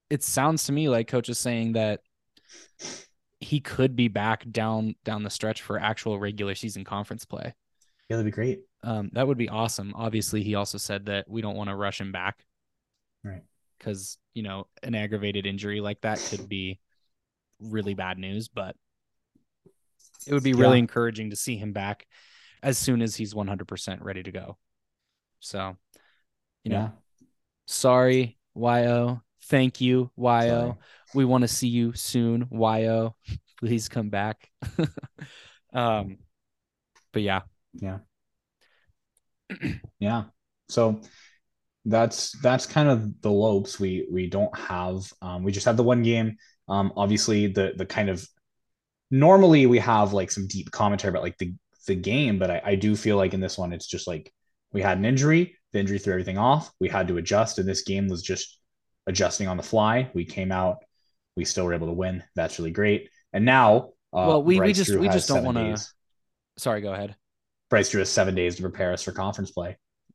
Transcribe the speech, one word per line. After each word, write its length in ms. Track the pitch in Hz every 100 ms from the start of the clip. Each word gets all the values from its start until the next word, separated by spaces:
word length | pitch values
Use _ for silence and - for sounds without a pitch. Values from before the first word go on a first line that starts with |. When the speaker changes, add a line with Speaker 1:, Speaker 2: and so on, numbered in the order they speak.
| -
Speaker 1:
it 120 | 147
sounds 420 | - - 139 160
to 80 | -
me 160 | 143 151
like 180 | 120 113
coach 220 | 127 117
is 100 | 120
saying 340 | 123 117 113
that 260 | 113 107 104 _ _ _ _ _ - - - - - - _ _ -
he 200 | - 151
could 340 | - - 131
be 140 | 123 120
back 400 | 101 107 110 -
down, 440 | 113 110 110 110 -
down 180 | - 104
the 80 | 104
stretch 320 | - 110 110
for 160 | - 104
actual 400 | 107 110 113 101
regular 360 | 104 104 101
season 280 | 95 113 95
conference 420 | 98 101 104 104
play. 300 | - - - - _ _ _ _ -
Speaker 2:
Yeah, 80 | 117
that'd 80 |
be 100 | 107
great. 260 | 107 110 127 - _
Speaker 1:
Um, 280 | 113 110 101
that 140 | 120 135
would 100 | 131
be 100 | 117
awesome. 440 | 110 113 - 101
Obviously, 480 | 101 113 110 101 107
he 120 | 104
also 240 | 104 101 101
said 280 | - 101 101
that 220 | 101 -
we 120 | 110
don't 140 | 107 101
wanna 200 | 104 98
rush 240 | 101 -
him 100 | 98
back. 340 | 92 92 - _ _ _ _ _ _ _ _
Speaker 2:
Right. 200 | 101 92 - _ _ _
Speaker 1:
'cause, 380 | - 98 95 - _
you 80 | 113
know, 240 | 107 98 98 _
an 120 | -
aggravated 520 | 113 104 107 101 101 98
injury 340 | 98 104 104
like 200 | 101 104
that 160 | 110 107
could 300 | - 104 98
be 320 | 98 92 98 _ _ _ _ _ _ _ _
really 340 | 110 110 101
bad 240 | 98 92 92
news, 300 | 95 101 110
but 280 | - 95 - _ _ _ _ _ _ _ _ _ _ _ _ _ - -
it 60 |
would 100 | 143
be 120 | 135
really 220 | 123 127 127
Speaker 2:
Yeah. 40 |
Speaker 1:
encouraging 480 | 117 - 117 110 107
to 60 | 101
see 200 | - 113
him 160 | 107
back 340 | 104 98 104 _ _ _ _ _ _
as 160 | 135 127
soon 240 | - 123
as 140 | 113 -
he's 180 | 107
one 120 | 107 101
hundred 200 | 98 95
percent 340 | 98 - 90
ready 200 | 95 95
to 100 | 92
go. 240 | 92 - - _ _ _ _ _ _ _ _
So, 360 | - 101 95 92 _ _ _ _ _ _ _ _
you 60 | 110
know, 60 | 101
Speaker 2:
Yeah. 100 | 110 - _ _ _ _ _ _ -
Speaker 1:
sorry, 720 | - 131 127 127 127 120 - _
Y 320 | - 120 120 120
O. 360 | 120 120 123 - _
Thank 380 | - 139 131 -
you, 300 | 127 127 123 -
Y 320 | 123 120 117
O. 100 | 117 120
Speaker 2:
Sorry. 60 | 117 - - _
Speaker 1:
We 100 | 139 131
wanna 220 | 127 120
see 200 | - 123
you 240 | 120 117
soon, 540 | 117 - 123 117 117 123
Y 360 | 113 113 110 113
O. 280 | 113 113 - -
<laughs> 320 | - _ -
Please 300 | 117 117 107
come 220 | 117 107
back. 400 | 101 104 107 _ _
<laughs> 260 | - - 160 - - - - - - _ _
Um, 460 | 131 120 110 95 95 _ _ _ _ _ _ _ _ _
but 100 | 107
yeah. 200 | 101 95 - _ _
Speaker 2:
Yeah. 260 | - 98 95 - _ _ _ _ _ _ _ _ _ _ _ _ _ -
<clears throat> 480 | - - - - -
Yeah. 260 | 101 117 104 _ _ _ -
So 320 | - 113 107 - _ - _ _ _ _ _
that's, 480 | 113 113 117 - - -
that's 260 | 127 131 -
kind 220 | - 147
of 320 | 120 104 -
the 80 | 107
Lopes. 480 | 101 110 101 101 -
We, 260 | 98 92 -
we 180 | 90 90
don't 280 | 98 104 -
have, 460 | - 92 90 95 98 -
um, 220 | 92 90
we 100 | 95
just 140 | 98 127
have 100 | 113
the 60 |
one 200 | 120 123
game. 340 | 117 117 110 107 _ _ -
Um, 240 | 98 98 -
obviously 520 | 101 104 - 104 104
the, 240 | 95 95 90
the 100 | 92
kind 220 | - 101
of, 180 | 92 - _ _ _ _ _ _ _ -
normally 560 | 135 156 196 190 156 131
we 120 | 120
have, 340 | 113 110 101
like, 180 | 98 92
some 160 | - 95
deep 240 | 98 82
commentary 400 | - 104 101 101
about, 120 | 90
like, 160 | 90 -
the, 160 | 90 90 _ _ -
the 80 |
game, 440 | 95 87 127 139 101
but 120 | 92
I, 120 | -
I 100 | 101 98
do 200 | 107 104
feel 200 | 110 101
like 180 | 95
in 60 | 95
this 180 | 92 -
one, 140 | 87
it's 140 | 87 -
just, 200 | 87 -
like, 260 | 80 - _ _ _ _
we 80 | 101
had 180 | 98 92
an 60 |
injury, 520 | 107 135 147 160 180 - _
the 80 | 104
injury 180 | 98 98
threw 160 | 101
everything 240 | 92 92 95
off. 340 | 117 147 - -
We 80 | 92
had 200 | 98 90
to 100 | 87
adjust, 400 | 82 98 113 -
and 100 | 95
this 140 | 95
game 260 | - 98 98
was 140 | 87
just 360 | 85 92 - _ _ _ _ _ -
adjusting 400 | 92 90 - 98
on 80 | 90
the 60 |
fly. 480 | - 110 107 120 127
We 100 | 90
came 260 | 85 - 95
out, 260 | 92 92 90 - _ _ _ _ -
we 80 |
still 200 | 85 -
were 100 | 90
able 140 | 85 82
to 40 |
win. 300 | 85 92 92 -
That's 240 | - 82 -
really 120 | 82
great. 400 | 87 104 104 - _ _
And 120 | 98
now, 460 | 117 131 117 113 - - _
uh, 140 | - 92
Speaker 1:
Well, 140 | 156
we, 120 | 151
we 40 | 190
Speaker 2:
Bryce 180 | 190 190
Speaker 1:
just, 140 | 190
Speaker 2:
Drew 100 | 196
Speaker 1:
we 60 | 196
Speaker 2:
has 80 | 185
Speaker 1:
just 120 | -
don't 80 | 139
Speaker 2:
seven 80 | 127
Speaker 1:
wanna 160 | 120 110
Speaker 2:
days. 220 | 107 - _ _ _ _ _ _ -
Speaker 1:
Sorry, 240 | - 107
go 120 | 101
ahead. 220 | 98 101 104 _ _ _ _ -
Speaker 2:
Bryce 220 | 110 98
Drew 80 | 104
has 100 | 92
seven 240 | - 95
days 220 | 92 87 87
to 60 |
prepare 300 | 92 85 90
us 100 | 90
for 100 | -
conference 380 | 87 98 101 98
play. 260 | - 87 - _ _ _